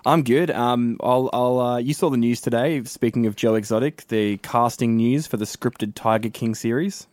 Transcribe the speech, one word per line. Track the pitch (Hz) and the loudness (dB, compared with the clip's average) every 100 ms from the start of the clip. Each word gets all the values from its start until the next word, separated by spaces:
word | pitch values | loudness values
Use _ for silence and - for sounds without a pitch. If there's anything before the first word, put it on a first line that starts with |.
| - | 2
I'm | 160 | 2
good. | 127 127 175 | 4 2 2
Um, | 123 120 123 120 117 | 0 0 0 0 -2
I'll, | - 127 131 | 0 2 2
I'll, | 120 123 127 | 0 0 2
uh, | 123 123 | 0 -2
you | 123 | -2
saw | 147 175 | 0 0
the | 131 | 2
news | 117 120 | 2 0
today. | - 117 135 156 | 0 0 0 -2
Speaking | 117 - 117 117 113 | -6 -2 -2 0 0
of | 101 | 0
Joe | 117 110 | 2 2
Exotic, | 107 110 139 156 - | 2 0 0 -4 -4
the | 110 104 101 | 0 0 -2
casting | - 123 120 - 120 113 | -2 0 0 0 0 2
news | 117 135 156 | 2 0 -2
for | 113 | -4
the | |
scripted | 104 - 123 - 107 | -6 -4 -4 -4 -6
Tiger | - 113 113 113 | -4 0 0 0
King | - 113 | -4 -4
series. | 110 113 120 190 - - | -4 -2 -2 -2 -6 -14